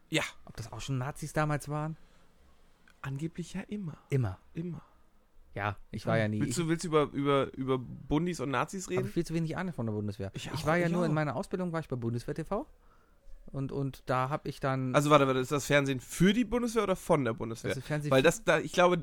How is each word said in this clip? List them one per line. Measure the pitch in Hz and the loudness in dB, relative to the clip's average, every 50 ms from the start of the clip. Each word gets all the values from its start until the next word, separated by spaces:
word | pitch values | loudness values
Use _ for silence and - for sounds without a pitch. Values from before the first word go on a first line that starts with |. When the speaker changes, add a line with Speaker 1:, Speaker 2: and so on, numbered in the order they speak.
| - - | -10 -2
Speaker 1:
Ja. | 156 156 - - - - - | -2 -2 -2 -2 -10 -14 -18
Speaker 2:
Ob | - - | -16 -14
das | - 110 - | -12 -12 -12
auch | - 110 | -10 -10
schon | - - 135 | -6 -4 -4
Nazis | 127 123 139 151 - - 147 - | -4 -4 -6 -8 -10 -10 -6 -2
damals | 156 156 151 147 139 - | -2 0 0 0 -4 -4
waren? | 139 147 151 151 156 160 - - - - - - - - - - - - - - - - _ - - - - | -6 -6 -6 -6 -6 -8 -10 -16 -20 -20 -20 -20 -20 -20 -20 -20 -20 -20 -20 -20 -20 -20 _ -20 -20 -18 -12
Speaker 1:
Angeblich | - 139 135 139 156 160 - - 170 - - | -8 -8 -6 -6 -6 -8 -6 -8 -10 -8 -8
ja | 180 | -10
immer. | - - 208 208 196 156 151 - - - | -8 -8 -8 -8 -8 -8 -10 -10 -6 -2
Speaker 2:
Immer. | 143 135 123 98 95 - - - - | 0 0 0 0 -4 -8 -14 -14 -10
Speaker 1:
Immer. | 160 175 180 160 - - - _ - - _ _ - _ _ - - - - - | -8 -8 -8 -8 -10 -14 -18 _ -20 -20 _ _ -20 _ _ -20 -20 -20 -12 -8
Speaker 2:
Ja, | 107 101 104 101 - - - | -4 -4 -4 -4 -6 -10 -12
ich | - 110 - | -10 -6 0
war | - 113 | 2 2
ja | 113 110 | 2 2
nie | 107 107 107 | 2 0 0
Speaker 1:
Willst | 120 - 120 | 0 0 0
du, | 165 170 | 0 2
willst | 156 170 165 - | 0 0 0 0
du | 175 | 2
über, | 151 151 147 - - | 4 4 4 4 0
über, | 135 139 143 139 139 135 - - | 0 2 4 4 4 4 2 -2
über | - 131 131 135 127 | -4 -2 0 0 0
Bundis | 120 113 - - - - 143 151 170 180 170 156 | -2 -6 -12 -10 -4 0 0 2 2 0 -2 -4
und | 131 139 | -4 -2
Nazis | 135 123 139 - - 190 180 | 0 0 -2 -2 -4 -10 -6
Speaker 2:
Hab | - | -4
ich | 180 185 | -2 -2
Speaker 1:
reden? | 190 202 | -2 -2
Speaker 2:
viel | - 175 165 | -2 -2 -2
zu | - 160 | -2 -2
wenig | 170 165 156 156 | -2 -2 -2 -4
Ahnung | 151 185 185 - | -4 -6 -6 -6
von | - 117 | -4 -4
der | 113 104 | -4 -2
Bundeswehr. | 107 104 104 95 - 98 95 - | -2 -4 -4 -4 -6 -8 -8 -8
Speaker 1:
Ich | - - | -10 -10
Speaker 2:
Ich | - - 147 156 | -6 -6 -4 0
Speaker 1:
auch, | |
Speaker 2:
war | 147 160 | 2 2
ja | 175 175 | 2 2
Speaker 1:
ich | 170 | 2
Speaker 2:
nur | 170 170 233 | 2 2 2
Speaker 1:
auch. | |
Speaker 2:
in | 220 160 | 2 2
meiner | 156 156 147 123 | 0 0 0 -2
Ausbildung, | 139 202 - - 185 185 180 | -4 -6 -6 -4 -4 -4 -4
war | 160 165 | -4 -4
ich | 151 | -4
bei | - 147 | -4 -6
Bundeswehr | 127 117 117 117 120 - - 147 | -4 -2 -2 -4 -4 -6 -6 -8
T | - 156 | -8 -6
V. | - 196 220 302 - - - - - - - _ _ - _ - - - - - | -4 -4 -6 -6 -8 -14 -20 -20 -20 -20 -20 _ _ -20 _ -18 -16 -16 -16 -14
Und, | - - 139 135 131 | -10 -8 -6 -6 -4
und | - 139 139 135 123 - - | -4 -4 -4 -4 -6 -8 -4
da | - 131 127 127 131 | -2 -2 0 0 -2
hab | 151 151 - | -4 -6 -6
ich | 147 139 - | -8 -8 -4
dann | - 139 131 131 131 127 127 | -2 -2 0 0 0 2 4
Speaker 1:
Also | 139 143 147 | 4 6 8
warte, | 151 143 139 | 8 8 8
warte, | 135 131 131 | 6 4 2
ist | 127 127 | 0 0
das | 147 143 - | -2 -2 2
Fernsehen | - 143 147 139 135 135 123 | 4 4 4 4 4 -2 -2
für | - - - - 170 190 208 | -4 -6 2 4 6 6 6
die | 233 247 | 4 2
Bundeswehr | 196 214 240 240 240 220 233 208 | 0 0 0 0 0 0 0 2
oder | 190 185 | 2 0
von | - - - 175 147 131 | 0 2 2 2 4 4
der | 113 113 | 0 -2
Bundeswehr? | - 117 113 113 - - 104 | -2 -6 -8 -8 -6 -4 -4
Speaker 2:
Das | 92 | -4
ist | 135 - | -4 -4
Fernsehen | - 151 151 147 147 | -4 -4 -2 0 4
Speaker 1:
Weil | 139 131 | 6 6
Speaker 2:
für | 135 | 6
Speaker 1:
das, | 165 165 - - | 6 4 2 2
da, | - 160 160 | 2 2 2
ich | - 151 - | 2 0 4
glaube, | 180 180 180 180 175 | 6 6 6 6 2